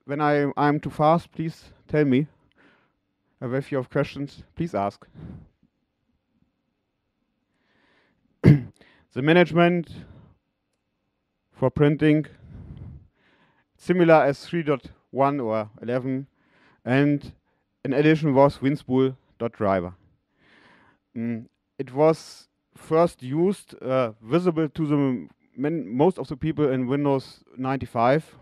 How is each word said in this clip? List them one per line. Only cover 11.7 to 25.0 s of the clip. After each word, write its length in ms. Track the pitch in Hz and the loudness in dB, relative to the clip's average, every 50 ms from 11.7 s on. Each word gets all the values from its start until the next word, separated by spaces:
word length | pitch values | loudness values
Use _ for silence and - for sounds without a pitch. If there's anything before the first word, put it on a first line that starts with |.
printing, 560 | - - 147 147 156 139 151 156 151 156 151 - - - - - - - - - - - - - - - - _ _ _ _ _ _ _ _ _ _ _ _ _ _ | 0 2 2 2 2 2 2 2 2 2 -2 -6 -12 -20 -20 -20 -20 -20 -20 -20 -20 -18 -18 -18 -20 -20 -20 _ _ _ _ _ _ _ _ _ _ _ _ _ _
similar 480 | _ - - 180 180 175 165 160 156 135 | _ -4 -2 2 4 6 6 6 6 6
as 220 | 143 135 - - | 4 0 -4 -8
three 160 | - - 170 | -8 -8 -4
dot 240 | 156 147 143 123 - - - _ _ _ | -2 -2 -2 -2 -4 -10 -20 _ _ _
one 300 | - 123 135 139 143 143 | -4 -2 0 0 0 -2
or 320 | 120 107 110 110 104 107 113 - | -4 -4 -4 -4 -6 -8 -12 -12
eleven, 460 | 110 113 123 131 123 135 131 135 139 - _ _ _ _ _ _ _ _ _ _ - | -8 -6 -6 -4 -4 -6 -6 -8 -8 -12 _ _ _ _ _ _ _ _ _ _ -4
and 480 | 113 127 135 143 147 147 143 - - - _ _ _ _ _ _ _ _ _ - | 0 2 2 2 2 0 -2 -6 -12 -20 _ _ _ _ _ _ _ _ _ -6
in 100 | 135 127 | -2 0
addition 420 | 139 151 156 160 151 160 151 131 | 2 4 4 4 2 2 2 4
was 240 | 135 139 143 - - | 4 4 4 2 0
WinSpool.driver. 1400 | 120 139 151 135 - - 127 131 131 131 127 - _ _ _ - 113 117 - - 110 98 98 95 87 90 90 - _ _ _ _ _ _ _ _ _ _ _ _ _ _ _ _ _ _ _ _ _ _ - | -2 -2 -2 -2 -4 -2 0 0 0 0 -2 -6 _ _ _ -8 -8 -8 -6 -2 0 0 0 0 -2 -4 -10 -16 _ _ _ _ _ _ _ _ _ _ _ _ _ _ _ _ _ _ _ _ _ _ -12
Mm, 300 | 120 113 117 117 110 123 - _ _ _ _ _ - | -10 -8 -8 -8 -8 -10 -16 _ _ _ _ _ -12
it 120 | 135 123 | -12 -6
was 560 | 123 139 151 160 165 - - - - - - _ _ _ _ _ _ | 0 2 2 2 2 0 -4 -14 -20 -20 -20 _ _ _ _ _ _
first 480 | - - - 160 160 170 170 - _ 127 | -20 -6 0 2 2 2 2 -2 _ -10
used, 500 | 127 139 160 175 196 196 - - _ - - | -6 -2 0 0 0 -2 -4 -10 _ -20 -12
uh, 300 | - 123 131 131 127 113 107 - | -6 -2 0 0 0 -2 -4 -10
visible 480 | 110 110 139 170 180 180 160 165 160 143 | -6 -2 -2 0 0 0 0 -2 -2 -4
to 160 | - - 160 | -4 -4 -2
the 420 | 143 147 143 | -2 0 0